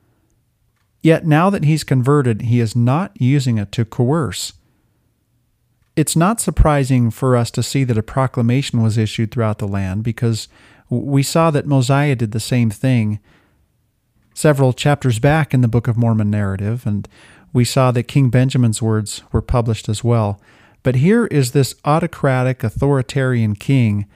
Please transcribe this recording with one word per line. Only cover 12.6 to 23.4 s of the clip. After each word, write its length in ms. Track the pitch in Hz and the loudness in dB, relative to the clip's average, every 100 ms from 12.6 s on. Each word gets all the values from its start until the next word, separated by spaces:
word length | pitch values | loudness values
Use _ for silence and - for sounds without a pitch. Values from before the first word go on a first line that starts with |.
| 113 | 0
thing 500 | 104 131 123 107 104 _ _ _ _ _ _ _ _ _ _ _ | -2 0 0 0 -4 _ _ _ _ _ _ _ _ _ _ _
several 380 | - 156 139 131 | -2 0 2 2
chapters 480 | 123 151 143 131 110 | 2 0 0 0 0
back 340 | 143 156 147 | 2 2 2
in 60 | 131 | 0
the 80 | 123 | 2
Book 220 | 120 127 | 0 0
of 80 | 113 | 0
Mormon 320 | 117 110 107 | 0 2 0
narrative, 580 | 104 101 95 101 120 117 | 0 -2 -4 -4 -4 -4
and 220 | 104 - _ - - _ | -6 -6 _ -20 -20 _
we 140 | 127 120 | -2 0
saw 260 | - 127 | 2 2
that 120 | 120 | 2
King 260 | 117 143 131 | 0 2 2
Benjamin's 520 | 127 131 135 120 107 | 2 2 2 0 0
words 400 | 113 107 104 - - | -2 -2 -4 -10 -6
were 80 | 113 | -4
published 480 | - 127 117 107 - | -2 -2 0 -4 -4
as 120 | 104 | -4
well. 380 | 120 117 104 101 _ _ _ _ | 0 0 0 -4 _ _ _ _
But 120 | - 123 | -2 2
here 320 | 160 233 233 | 2 2 2
is 240 | 147 127 | 0 0
this 240 | 143 131 - - | 0 0 -2 -2
autocratic, 760 | 156 170 - 143 127 127 131 | 0 -2 -2 -2 0 -2 -2
authoritarian 920 | 110 - 139 139 123 143 131 123 | -6 -2 0 0 -2 -2 0 0